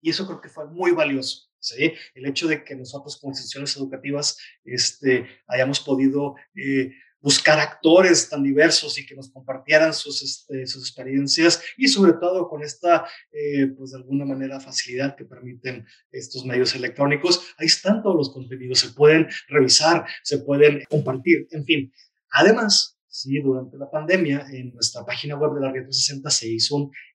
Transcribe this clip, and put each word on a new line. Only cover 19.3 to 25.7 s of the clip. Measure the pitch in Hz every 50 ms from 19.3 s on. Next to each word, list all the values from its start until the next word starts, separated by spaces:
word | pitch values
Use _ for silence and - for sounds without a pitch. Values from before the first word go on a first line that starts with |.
| - - - _
revisar, | 139 147 131 127 - - 151 160 175 175 - - - -
se | _ - 143 135
pueden | - - 139 143 147 151 143 139 - -
compartir, | - 151 139 - 131 131 123 - 170 143 - _
en | - 156 143
fin. | 135 160 147 135 135 _ _ _ _ _ _ _ _
Además, | - - 156 196 226 247 226 208 190 - - - _ _ _ _
sí, | - - - 135 139 143
durante | 139 135 131 131 131 - - 139
la | 139 -
pandemia | - 156 156 160 185 185 170 147 139 139 143 135
en | 135 127 127 127 -
nuestra | - - - - - -
página | - - - - 147 147 139
web | 151 147 135
de | 143
la | 135 131